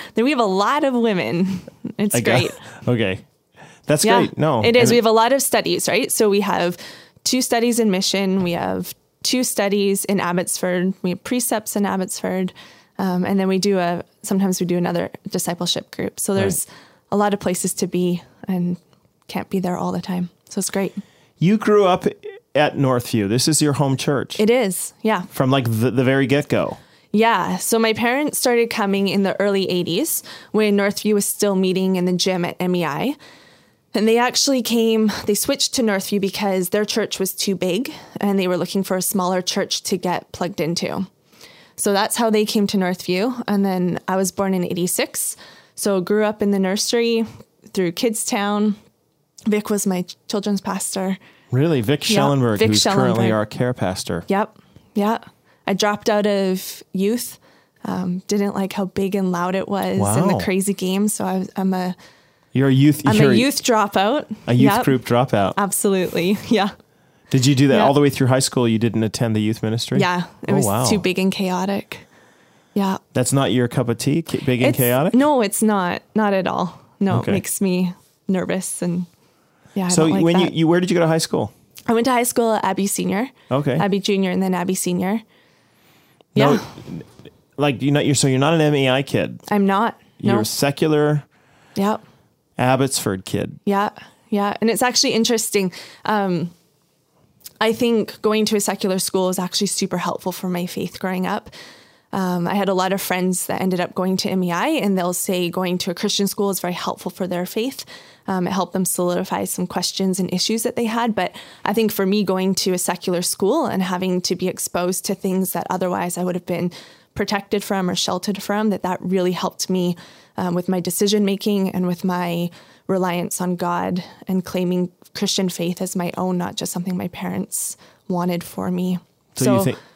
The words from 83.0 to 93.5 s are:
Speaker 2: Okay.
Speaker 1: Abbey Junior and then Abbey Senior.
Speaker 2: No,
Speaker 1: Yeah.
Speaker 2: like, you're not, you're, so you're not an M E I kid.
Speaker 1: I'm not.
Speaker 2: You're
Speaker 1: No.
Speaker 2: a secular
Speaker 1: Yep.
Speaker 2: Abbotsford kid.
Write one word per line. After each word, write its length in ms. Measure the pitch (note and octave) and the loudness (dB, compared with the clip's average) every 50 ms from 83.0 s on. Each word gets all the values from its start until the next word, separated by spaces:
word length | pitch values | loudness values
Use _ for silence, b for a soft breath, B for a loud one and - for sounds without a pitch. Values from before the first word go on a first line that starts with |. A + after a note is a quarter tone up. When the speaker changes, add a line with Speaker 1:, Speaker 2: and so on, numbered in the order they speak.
| F3+ F#3 F#3+ G3 B3 C4+ b b b b | -2 -2 -2 -2 -2 -4 b b b b
Speaker 2:
Okay. 300 | B2+ C#3 D3 - B2+ D#3+ | -2 0 0 0 0 2
Speaker 1:
Abbey 220 | G3+ G3 F#3+ G3 | 2 2 0 0
Junior 320 | G3 - G3+ G3 F#3+ F#3 | 0 0 0 0 0 0
and 100 | F3+ F#3 | 0 0
then 100 | F#3+ F#3+ | 0 0
Abbey 220 | F#3 F3 F3 F#3 F#3+ | 0 -2 -2 -2 -2
Senior. 480 | F#3 - F3+ F3+ F3+ F#3 F#3 G#3 A3+ - b b b b b b b b b b b b b b b b b b b _ _ - | -2 -2 -2 -2 0 0 -2 -2 -4 -6 b b b b b b b b b b b b b b b b b b b _ _ 0
Speaker 2:
No, 160 | C#3 C#3 D3 C#3+ | 2 4 4 4
Speaker 1:
Yeah. 60 | G#2 - - - - - - F2 D#2+ - - - - - - - _ _ _ _ | 2 0 -6 -14 -18 -16 -14 -14 -14 -14 -16 -20 -20 -20 -20 -20 _ _ _ _
Speaker 2:
like, 240 | - C#3+ D3 C3 F#2+ | 0 0 0 2 0
you're 100 | C3 C#3+ | 0 2
not, 140 | C#3+ D3 - | 2 2 2
you're, 80 | A#2+ C#3+ | 2 2
so 100 | - - C#3 | 2 2 2
you're 100 | C3 C3 | 2 2
not 140 | C#3 D3+ E3+ | 2 2 4
an 60 | E3 | 4
M 140 | D3+ D3 D3+ | 4 4 4
E 140 | C#3 C3+ C3 | 4 4 2
I 140 | B2+ C3+ | 2 2
kid. 380 | C#3+ - - A2 F2 - - - - - | 0 0 0 0 0 -2 -6 -12 -4 -2
Speaker 1:
I'm 160 | G#3+ G#3 G3 | 0 2 2
not. 340 | G3 G3 G3 A3+ A3+ - - _ _ _ - | 2 2 2 0 -2 -4 -8 _ _ _ -4
Speaker 2:
You're 160 | - A#2+ A#2+ | 0 2 2
Speaker 1:
No. 40 | A2+ | 2
Speaker 2:
a 40 | A2 | 0
secular 800 | - - - C#3 C#3+ C#3 - E3 D#3 D3+ D3 D3 D3 D3+ D3 - b b b b b b b b b b | -2 -2 0 0 0 2 2 2 2 4 4 4 2 2 0 -2 b b b b b b b b b b
Speaker 1:
Yep. 260 | G#3+ G3 G#3 A3 - - b b b b b b _ _ _ _ - | -2 -2 -2 -2 -4 -8 b b b b b b _ _ _ _ 0
Speaker 2:
Abbotsford 640 | C3 B2+ C3+ B2+ C#3 C3 - - - A2+ G2 F#2+ - | 2 2 4 4 2 0 -2 -2 -2 -2 -2 -2 -4
kid. 340 | - - G2 - - | -4 -4 -4 -4 -4